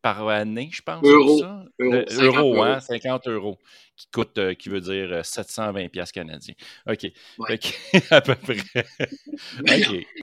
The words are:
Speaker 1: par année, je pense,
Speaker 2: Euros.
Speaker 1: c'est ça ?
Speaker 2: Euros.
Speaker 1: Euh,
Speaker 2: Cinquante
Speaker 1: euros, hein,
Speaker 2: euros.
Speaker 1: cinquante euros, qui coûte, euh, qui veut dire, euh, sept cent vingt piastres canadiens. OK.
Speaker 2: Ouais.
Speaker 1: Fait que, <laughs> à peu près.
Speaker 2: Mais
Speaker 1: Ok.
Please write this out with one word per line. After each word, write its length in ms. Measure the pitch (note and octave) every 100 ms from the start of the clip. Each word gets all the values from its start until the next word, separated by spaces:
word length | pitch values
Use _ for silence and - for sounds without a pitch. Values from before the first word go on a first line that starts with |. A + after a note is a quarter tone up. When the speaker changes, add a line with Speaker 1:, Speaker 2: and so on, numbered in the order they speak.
Speaker 1:
par 260 | A#2 G2+ G#2+
année, 420 | G#2+ G#2+ A2 C#3+
je 100 | -
pense, 220 | - D#3+
Speaker 2:
Euros. 320 | C#3+ D3 C#3 D3+
Speaker 1:
c'est 40 |
ça ? 200 | - G3+ F#3 _
Speaker 2:
Euros. 160 | B2+
Speaker 1:
Euh, 100 | B2 -
Speaker 2:
Cinquante 160 | A#2 C3 C3
Speaker 1:
euros, 260 | D3 A2
hein, 80 | A2+
Speaker 2:
euros. 80 | C3+
Speaker 1:
cinquante 480 | C3 A#2+ B2+ B2+ B2+
euros, 300 | A2 G2 F#2 _ - _ _
qui 100 | -
coûte, 260 | A2+ A2 -
euh, 160 | F#2+
qui 140 | F#2 -
veut 120 | G2
dire, 320 | F2+ F#2+ F#2+
euh, 100 | F2
sept 260 | D#2+ - G2+
cent 220 | - G#2+
vingt 160 | G2 F2+
piastres 260 | - F2
canadiens. 400 | - D#2+ D#2 - - - - -
OK. 120 | A2 G2+ _ - -
Speaker 2:
Ouais. 80 | A#3
Speaker 1:
Fait 120 | A#2
que, 100 | - - -
<laughs> 220 | F#3+ -
à 60 | D#3+
peu 140 | E3
près. 220 | B2+ - A2 F#2+ B2+ A#2 - C#3 C#4 - D4 - -
Speaker 2:
Mais 140 | - C4 G#3
Speaker 1:
Ok. 180 | G2+ - -